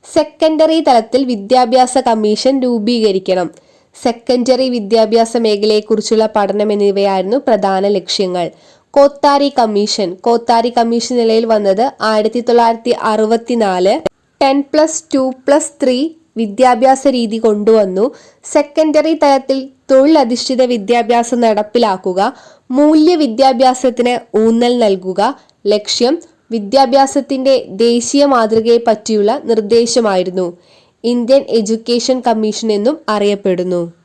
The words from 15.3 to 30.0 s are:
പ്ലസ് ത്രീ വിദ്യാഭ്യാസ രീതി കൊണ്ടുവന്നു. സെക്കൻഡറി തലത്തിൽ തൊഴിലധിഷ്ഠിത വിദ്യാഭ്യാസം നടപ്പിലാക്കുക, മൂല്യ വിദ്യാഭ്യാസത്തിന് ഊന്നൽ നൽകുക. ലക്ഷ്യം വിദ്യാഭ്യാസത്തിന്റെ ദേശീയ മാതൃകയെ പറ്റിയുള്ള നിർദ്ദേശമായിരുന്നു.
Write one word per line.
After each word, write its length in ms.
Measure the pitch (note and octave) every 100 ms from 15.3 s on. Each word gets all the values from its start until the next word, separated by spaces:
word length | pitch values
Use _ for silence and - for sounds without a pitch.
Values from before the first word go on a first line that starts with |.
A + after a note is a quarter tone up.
| C4 -
പ്ലസ് 260 | C#4+ D4 _
ത്രീ 160 | C4 B3+ D#4+ - _ A3
വിദ്യാഭ്യാസ 680 | A3 G3+ B3+ A#3 C4 C4+ C#4 B3+
രീതി 220 | A3+ A3 A3+
കൊണ്ടുവന്നു. 580 | G#3 G#3 A3 G3 F#3 B3 - - _ -
സെക്കൻഡറി 600 | D4+ D4 - D#4 D4+ D#4 D#4+
തലത്തിൽ 360 | C#4+ C4+ C4+ C4+ C4+ _ -
തൊഴിലധിഷ്ഠിത 680 | C4+ C#4+ D#4 A#3+ A#3+ - B3+ B3
വിദ്യാഭ്യാസം 680 | A#3+ G3 A#3+ A3 A#3+ A#3 B3 A#3
നടപ്പിലാക്കുക, 840 | G#3 G#3+ B3 A3 F#3+ F#3+ F3+ G#3+ - - _ _
മൂല്യ 460 | B3+ D4 D#4+ D#4
വിദ്യാഭ്യാസത്തിന് 1000 | F4 C#4 A3 C4+ B3 C4 B3+ B3+ B3 A#3+ B3 - G#3+
ഊന്നൽ 300 | A3+ A3+ A#3+ B3
നൽകുക. 480 | A3 F#3+ F#3 F3+ A3 C#4 _ _
ലക്ഷ്യം 500 | G3+ G#3 G#3 - A#3+ E4 - _ _
വിദ്യാഭ്യാസത്തിന്റെ 1040 | A3+ G3+ C4 C4 C4+ C4+ C#4 C4+ C4+ C4 C4 - F#3+
ദേശീയ 380 | A#3 A#3+ - C#4+
മാതൃകയെ 540 | C#4+ B3+ A3 A3+ A3+ A#3 A#3
പറ്റിയുള്ള 440 | G#3+ A3 G#3+ G3+ A#3 -
നിർദ്ദേശമായിരുന്നു. 1000 | A3 G3+ A#3 A#3 B3+